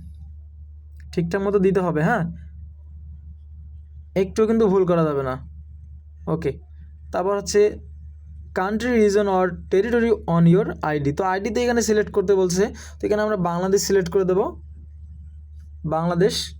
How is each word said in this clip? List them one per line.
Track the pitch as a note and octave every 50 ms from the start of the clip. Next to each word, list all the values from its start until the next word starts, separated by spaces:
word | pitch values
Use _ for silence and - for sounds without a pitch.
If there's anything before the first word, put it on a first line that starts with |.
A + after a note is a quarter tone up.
| - - - - - - - - - - - - - - - - - - - - - - -
ঠিকঠাক | - E3 E3+ F#3 G3
মতো | G3 G3+ G3 G#3
দিতে | F#3 G3 F#3 G3
হবে, | F3+ F3 D3+ D3+ D#3
হ্যাঁ, | F#3+ A#3+ G#3+ E3 E3+ - - - - - - - - - - - - - - - - - - - - - - - - - - - - - - - - - - - - -
একটু | F3+ G3 F#3+ - - A3 G#3+
কিন্তু | A3+ A3+ A3+ G3+
ভুল | F#3 G3 F#3
করা | E3+ F3+ E3+ E3
যাবে | D#3 D3 C#3 C3+
না। | C3 C3 C3 - - - - - - - - - - - - - - - - - -
ওকে, | E3 D#3+ - C#3 C3 - - - - - - - - - - -
তারপর | - E3+ F3+ G3 G3+ G3+
হচ্ছে | G3 - - G#3 G#3 G#3 - - - - - - - - - - - - - - - - - G3
country, | F#3 G3 G#3+ G#3+ A3+ B3 B3 A3+ G#3+
region | G#3 F#3+ G#3+ G#3 G3+ F#3+ F#3
or | F#3 F#3 F3 F3 - -
territory | - F#3+ G3 A#3+ A#3 A#3+ A3+ A#3 A3+ - - - E3
on | E3+ E3+ E3+ E3+
your | F#3+ A3+ C4+ - -
আইডি। | - D#3 D3+ D3+ C#3 C#3+
তো | C#3+ D3+ F#3+
আইডিতে | F#3 F#3 F#3+ G3 A#3 G#3+ B3 A#3+
এখানে | A#3+ A#3+ A#3
সিলেক্ট | A3 G#3+ G#3+ G#3+ G#3 G3+
করতে | - G#3 F#3+ F#3 G3+
বলছে, | F#3+ F#3 F3+ E3+ F#3 G3+ B3+
তো | - - - - - - - G3+
এখানে | G#3 G#3
আমরা | G#3+ G#3+ G#3+ G3
বাংলাদেশ | F3 F3 E3+ F3 F3+ F#3+ F#3+ G3
সিলেক্ট | F#3+ - G3 G3 F#3 F3
করে | F3 G3+ F#3+
দেব, | F3+ F#3 F#3 A#3 E4 - - - - - - - - - - - - - - - - - - - - - - - - - - -
বাংলাদেশ। | D#3 D#3 D#3+ E3 F3 F3 E3+ E3+ - - - - - - -